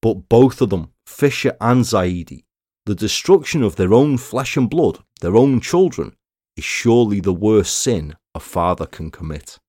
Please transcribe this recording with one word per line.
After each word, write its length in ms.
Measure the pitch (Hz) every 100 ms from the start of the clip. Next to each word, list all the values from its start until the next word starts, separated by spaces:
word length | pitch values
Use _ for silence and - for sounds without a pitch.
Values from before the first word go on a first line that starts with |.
But 280 | 113 95 -
both 320 | 113 131 -
of 100 | 120
them, 220 | 95 80 _ -
Fisher 500 | - 143 - 131 -
and 220 | 113 123
Zaidi, 600 | 117 104 92 90 82 69 _ _ _ _ -
the 80 |
destruction 680 | 98 107 - - 185 147 165
of 140 | 110 -
their 160 | 92
own 240 | 113 147 131
flesh 400 | - 120 131 -
and 140 | 120
blood, 300 | 160 131 - _ _
their 160 | 85 107
own 240 | 135 127
children, 540 | - 175 185 - 67 _ _ _ _ -
is 80 |
surely 560 | - - 117 117 113 101
the 140 | 92
worst 420 | 90 104 110 92 -
sin 380 | - 107 73 76 _
a 60 | -
father 460 | - 92 85 87 80
can 240 | - 80
commit. 480 | - 78 73 - -